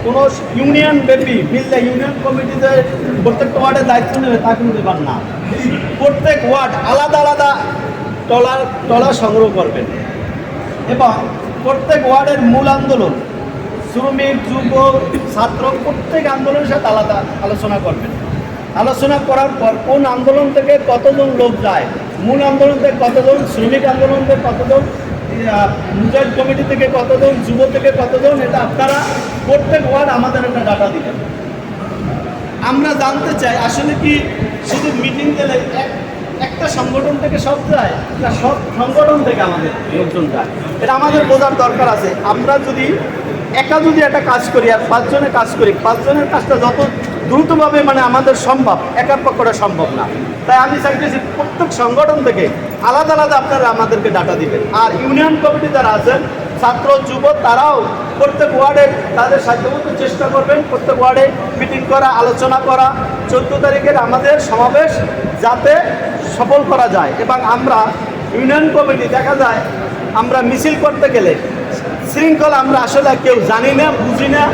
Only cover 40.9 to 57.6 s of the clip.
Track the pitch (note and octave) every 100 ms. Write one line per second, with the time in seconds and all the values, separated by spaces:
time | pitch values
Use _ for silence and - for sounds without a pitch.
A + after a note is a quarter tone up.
40.9 | C4+ D4 D4+ C#4+ C4+ C4+ C4+ B3 G#3+ B3
41.9 | G#3+ G3 F#3+ G3 G#3+ A#3+ C#4 C4+ C4+ C4
42.9 | G4+ - - - - - B3+ C4+ D#4 D#4+
43.9 | D#4 C#4+ C#4+ - B3 - C4 A3+ A3 A3+
44.9 | A#3 - C#4 C#4 A#3+ A#3 - G#3+ - A3+
45.9 | A#3 C#4 D4 C#4+ C#4 A#3 C4 B3 B3 C#4
46.9 | - - - - C4+ D#4 D#4+ D4+ D4 C#4+
47.9 | C4 B3 C4 C4+ B3+ B3 C4 A#3+ F3+ -
48.9 | - B3 C#4 C4 - A#3 A3 G3+ E3 D#3
49.9 | C3 G#2+ G#2+ - - - B3+ C4+ C#4+ C#4
50.9 | C4+ D4 C4 A3+ - A3+ - E4+ - A#3+
51.9 | B3 D4+ D4+ B3 G3 E3 - - - A3+
52.9 | C4+ D#4 D4+ D4+ C#4+ - C#4 B3 A3+ A3+
53.9 | A3 A3 F3+ - - D#3+ - - - A#3
54.9 | - C4 C4+ D#4+ D#4 D4 D4+ D4+ C4+ A#3
55.9 | G#3+ A#3 C4+ - - - - A#3+ B3 C4+
56.9 | C#4 C4+ C4 C#4+ D4+ A#3+ A#3+